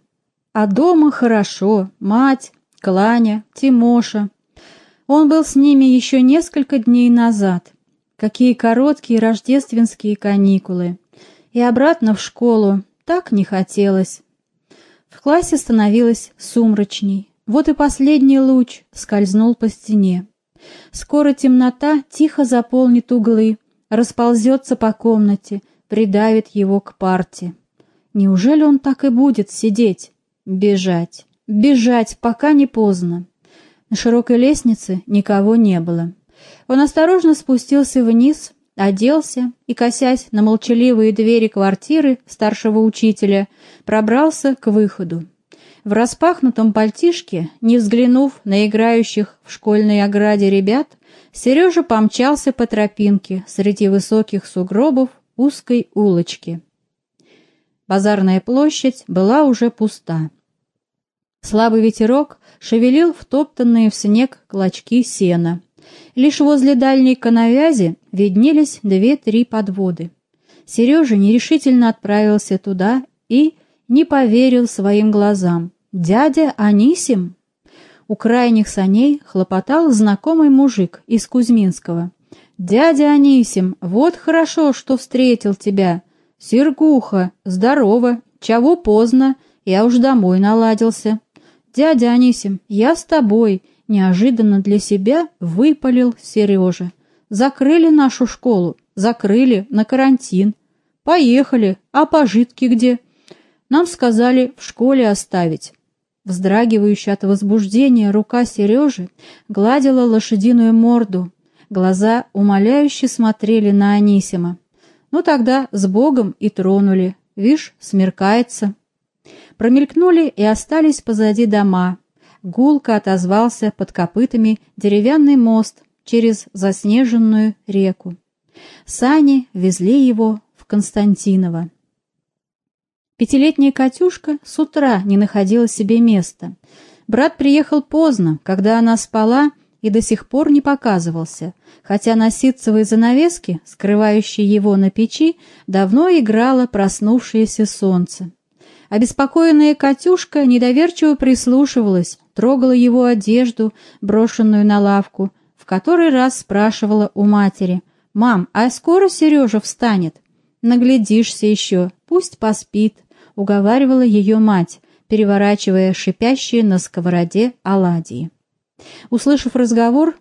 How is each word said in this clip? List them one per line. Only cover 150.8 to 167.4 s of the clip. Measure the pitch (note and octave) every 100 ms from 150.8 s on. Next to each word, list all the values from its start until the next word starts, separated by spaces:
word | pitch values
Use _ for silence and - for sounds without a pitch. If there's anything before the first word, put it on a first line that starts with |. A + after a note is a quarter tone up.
| E4+ F4 D#4 C#4
прислушивалась, | C4 B3 B3 C4 C#4 B3 G#3 F3+ E3+ - _ -
трогала | A#3 C4+ B3+
его | B3 A#3+ B3 B3
одежду, | A#3 G3+ A#3 B3 A3+ A3 - - -
брошенную | G3+ G#3 A3+ - A3 G#3 G#3
на | G#3
лавку, | G3+ G3 F#3+ - F#3+ _ _ _
в | -
который | F#3+ D#4 E4+ E4
раз | C4 B3+ -
спрашивала | - G3 G#3+ - G#3 G#3+ G#3
у | - G#3
матери: | G#3 G3 - F#3 F3+ - _ _
«Мам, | G3+ A#3+ G3 F3+
а | G#3 B3
скоро | - - F#4 F#4+
Серёжа | - D#4 D4 A#3+ G#3+
встанет?» | - - A#3 G3 E3 - _ _ _ _
«Наглядишься | A#3 A#3+ B3 C4 G#3 A3 A3+ - G#3
ещё, | G#3+ - F#3 F#3 - -
пусть | F4 - -
поспит», | A3 G#3+ - G3+ G#3+ - _ _ _ -
уговаривала | G3+ G3+ G3+ B3+ C4 C4
её | B3 G#3 G3 A3
мать, | G#3+ F#3+ F3+ - _ _ -
переворачивая | A3 G3+ G3+ G3+ G#3 G3+ F#3+ F#3+
шипящие | F#3 - - A#3 C4 - A#3
на | G#3+ F3+
сковороде | - F#3 F3 F3 F3 G3